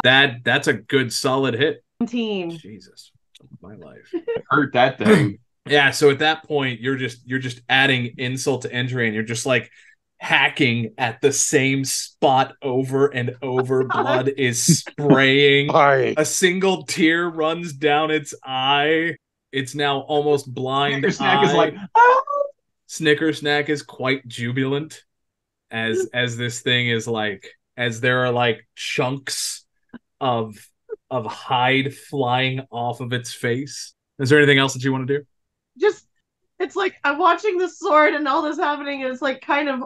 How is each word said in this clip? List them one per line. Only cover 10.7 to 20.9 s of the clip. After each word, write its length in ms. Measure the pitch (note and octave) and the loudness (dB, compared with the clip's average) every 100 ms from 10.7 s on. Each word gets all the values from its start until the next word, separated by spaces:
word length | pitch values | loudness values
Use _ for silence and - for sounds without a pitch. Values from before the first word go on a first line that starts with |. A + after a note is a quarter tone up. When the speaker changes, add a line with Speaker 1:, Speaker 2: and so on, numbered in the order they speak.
| A#2 A2 - | 0 -4 -4
Speaker 1:
at 240 | A#2+ - | -4 0
the 100 | C#3 | 0
same 520 | - - D3 C3 C3+ | 0 0 0 0 -2
spot 720 | C3+ - - _ D3 C3 B2+ - | -4 -6 -8 _ 2 2 0 -4
over 460 | C#3 C3 C3 C3+ C#3 | -4 -2 -2 0 0
and 280 | C3 A#2+ - | 0 -6 -6
over. 420 | C#3 B2+ B2+ C3 | -4 -2 0 0
Speaker 2:
<laughs> 40 | B2+ | 0
Speaker 1:
Blood 400 | - C3 B2+ C3 | -2 0 0 0
is 500 | C#3 B2+ A#2 - D#3 | 0 0 2 2 2
spraying. 880 | - - D3 C3+ C3+ C#3 C#3+ C#3 C#3+ | -2 0 4 6 6 6 6 4 4
Speaker 4:
Hi. 460 | D#3 C#3+ C3+ A#2 D3+ | 4 6 4 2 0
Speaker 1:
A 80 | |
single 600 | D3+ - F#3 F#3 F#3+ F3 | -2 0 0 2 0 -2
tear 440 | D3 - D#3+ E3+ F3 | -4 0 2 2 -2
runs 440 | D#3+ D#3 E3+ E3+ | -2 -2 -4 -8
down 360 | C3+ D3 D3 D#3 | -2 2 2 2
its 220 | D#3 C#3+ - | -2 -4 -14
eye. 760 | C3 C3 C3+ C#3+ D3+ D#3+ E3 D3+ _ _ _ | -8 -2 2 2 2 0 -2 -6 _ _ _
It's 220 | C3+ C3 | -8 -6
now 260 | C#3+ C#3+ C#3 | -2 0 -2
almost 520 | C3+ D3+ D3 C#3+ C3+ | -2 0 2 0 -2
blind 480 | B2 C3 C3+ C#3+ | -8 -2 0 0